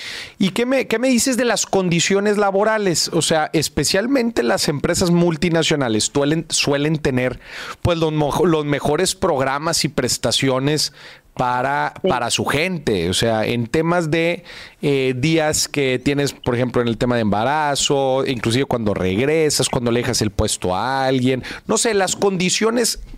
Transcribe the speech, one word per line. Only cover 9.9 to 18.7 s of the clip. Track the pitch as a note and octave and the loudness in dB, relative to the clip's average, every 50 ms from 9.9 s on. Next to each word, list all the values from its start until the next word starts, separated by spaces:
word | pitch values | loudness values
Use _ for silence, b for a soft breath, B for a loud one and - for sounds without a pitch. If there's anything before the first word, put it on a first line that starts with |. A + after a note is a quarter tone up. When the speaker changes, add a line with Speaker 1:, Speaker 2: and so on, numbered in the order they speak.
| - - B2+ A#2 - - - A#2+ A2 - C3+ C3+ B2+ C3 C3+ C#3+ D#3 C#3+ - B B B B B B B B _ - | -2 -2 -2 -2 -2 -2 -2 -2 0 0 2 2 2 2 2 0 0 0 -2 B B B B B B B B _ -6
Speaker 1:
para, | - B2+ B2 B2 B2+ B2+ C3+ C#3+ D3 D3 - - - | -4 -2 0 0 0 0 0 0 -2 -2 -4 -4 -2
Speaker 2:
Sí. | - F#3+ | -2 0
Speaker 1:
para | C3 A#2+ A#2 A#2 | 0 0 0 -2
su | - - G2+ | -2 -2 -2
gente. | - - C#3 E3 F#3+ F#3 D#3+ - B2 A2 F2+ E2 F2 | -2 -2 0 0 -2 -2 -4 -2 0 0 2 2 0
O | F#2 | 0
sea, | - A#2+ A2+ A2+ A2 G#2+ | 0 2 2 2 2 0
en | G#2+ A#2+ A#2+ A#2 | 0 0 -2 -2
temas | A2+ - D#3 D#3+ E3 F3 F3+ E3+ D3+ | 0 0 0 2 2 0 0 0 0
de, | D3 E3 E3 E3+ F3 F3 B B B B B B B _ | 0 0 0 0 -2 -4 B B B B B B B _
eh, | - D3 C#3+ C3+ C3 C3 C3 | -2 0 0 2 2 0 0
días | B2+ B2+ D#3+ D#3+ D#3+ D3+ D3+ D3+ - - - | 0 0 2 2 2 2 2 0 -2 -2 -2
que | - D3 C#3 C3 B2+ | -2 0 0 0 0
tienes, | B2 - C#3 C#3+ C#3+ C#3+ C3 - | 0 0 0 0 0 0 -2 -4
por | - - C3 A#2+ | -6 -4 -2 0
ejemplo, | A#2 B2+ A#2+ A2+ B2+ | 0 0 0 0 0
en | A#2+ A#2+ | 0 0
el | A2+ | 0
tema | - C3 B2 B2 | 0 0 0 0
de | A#2+ | 0
embarazo, | A2 G#2 G2 G#2 A2+ C3 D3 D#3 D3+ C#3+ C#3 - - - D3 C#3 C3+ C3+ C3 C3+ C3 | 0 0 0 0 0 0 0 0 0 0 0 0 0 0 0 0 2 2 0 0 0
inclusive | - C3+ A2+ - A#2 A2+ C3 C#3 | -2 -2 -2 -2 0 0 0 0
cuando | - | 0